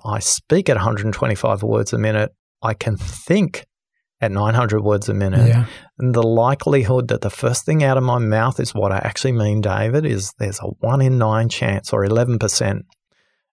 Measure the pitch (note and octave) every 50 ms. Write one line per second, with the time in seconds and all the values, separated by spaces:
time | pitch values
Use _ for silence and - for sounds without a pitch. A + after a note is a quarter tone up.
0 | - G#2 G#2 G#2 - - - - - - D#3 F#3 F#3+ - C3+ G2+ F#2+ A2 A2 G2
1 | G2+ A2 G2+ - - B2 G#2 - - A#2 G#2+ G2+ G#2+ A2 A2 A2 G#2 - - A2+
2 | G#2+ G#2+ G#2+ G#2+ G#2+ G#2 - _ _ _ _ _ - A2+ A2 - - A#2 G#2+ F#2
3 | - - - - - - E3 G#3 G3 - - - - _ _ _ _ _ _ _
4 | _ _ _ _ - A2 G2 G2 G#2 G#2+ A2+ B2 B2 G#2+ G#2+ G#2+ G2+ G#2 G#2 G2+
5 | G#2 - G#2 G2 G2+ F#2+ F#2+ - A#2+ A#2 A#2 A#2+ A#2 - - - - _ _ -
6 | C3 B2+ B2 A#2+ A#2 A2+ A2+ A2+ A#2 B2+ C#3 - - D#3+ C#3+ C#3 A#2+ G2 C3 B2+
7 | A#2+ A#2 A2 - - G#2 - - - A#2 B2+ - - - D#3 D#3 D3 C3+ C3 C3
8 | B2+ B2+ A#2+ B2 A#2+ G#2+ G#2+ A2 A2+ B2+ - - B2+ A2+ - G#2+ G2+ G2+ F#2+ F#2+
9 | - - - - - C3+ B2 A#2 G#2+ G#2 G#2 A2 G#2 G#2 F#2+ G#2 G#2 A2 B2 D3
10 | D#3 D3+ A2+ G2+ G2 - - - A2+ G2 - - - F#2+ - - - A#2 B2 C#3
11 | C3+ C3 C3 B2 A2+ A2 A2 A2+ A2+ A2+ - - C3 - G2+ G2 - - - G#2+
12 | G2 G2 A2 A2+ A#2+ B2 A#2+ A2 A#2 G#2 - - A2 G#2 G2 E2 - _ _ _
13 | _ _ _ _ _ _ _ _ _ _